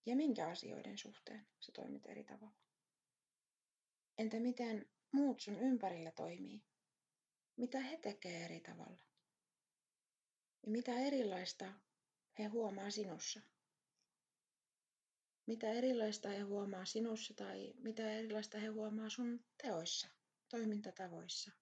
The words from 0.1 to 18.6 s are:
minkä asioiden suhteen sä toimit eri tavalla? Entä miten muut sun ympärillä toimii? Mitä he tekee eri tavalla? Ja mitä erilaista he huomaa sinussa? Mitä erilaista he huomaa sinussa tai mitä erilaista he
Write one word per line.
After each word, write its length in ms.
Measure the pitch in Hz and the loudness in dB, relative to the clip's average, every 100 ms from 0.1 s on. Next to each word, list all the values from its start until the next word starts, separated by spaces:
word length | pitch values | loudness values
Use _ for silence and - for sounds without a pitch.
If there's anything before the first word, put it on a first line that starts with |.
| 254 | 4
minkä 320 | 311 214 165 | 6 4 0
asioiden 500 | 180 - - - 202 | -2 -6 -8 -8 -8
suhteen 480 | - 208 - 220 208 _ | -10 -12 -12 -12 -14 _
sä 120 | - | -14
toimit 340 | - - - - | -10 -8 -8 -10
eri 180 | - | -12
tavalla? 340 | - - 214 _ _ _ _ _ _ _ _ _ _ _ _ _ _ _ _ - | -12 -14 -16 _ _ _ _ _ _ _ _ _ _ _ _ _ _ _ _ -2
Entä 220 | 220 220 | 0 2
miten 500 | 240 247 233 214 - _ _ | 2 2 0 0 -4 _ _
muut 280 | 269 285 240 | 6 6 4
sun 160 | - 196 | -2 2
ympärillä 540 | 254 247 196 175 160 | 4 6 4 0 -6
toimii? 520 | - 165 175 - 214 _ _ _ _ _ _ _ _ _ - | -4 -4 -4 -8 -10 _ _ _ _ _ _ _ _ _ -2
Mitä 240 | 247 269 | 0 0
he 160 | 262 320 | -2 -2
tekee 480 | - 202 185 170 | -4 -4 -6 -4
eri 160 | 170 170 | -4 -8
tavalla? 400 | 170 170 170 180 - _ _ _ _ _ _ _ _ _ _ _ _ _ _ _ | -10 -12 -12 -16 -20 _ _ _ _ _ _ _ _ _ _ _ _ _ _ _
Ja 80 | - | 0
mitä 220 | 220 247 | 0 2
erilaista 800 | 240 269 277 214 185 185 - 190 202 _ _ _ _ _ - | 2 4 6 4 2 -4 -4 -8 -10 _ _ _ _ _ -4
he 60 | |
huomaa 460 | 214 226 214 196 196 | 0 2 2 0 -2
sinussa? 500 | 208 190 160 - 214 - _ _ _ _ _ _ _ _ _ _ _ _ _ _ _ _ _ _ _ - | 0 -2 -2 -2 -4 -8 _ _ _ _ _ _ _ _ _ _ _ _ _ _ _ _ _ _ _ -6
Mitä 240 | 226 226 | -2 2
erilaista 580 | 233 254 240 214 208 - | 4 6 6 4 2 -2
he 120 | 202 | 0
huomaa 440 | 202 202 202 185 | 0 0 0 -2
sinussa 500 | 190 220 226 220 - | -2 0 2 0 -4
tai 400 | 208 196 190 202 - | -6 -6 -6 -8 -6
mitä 340 | 226 220 220 | -6 -2 0
erilaista 460 | 214 220 214 214 | 0 0 -2 -2
he 80 | 214 | -4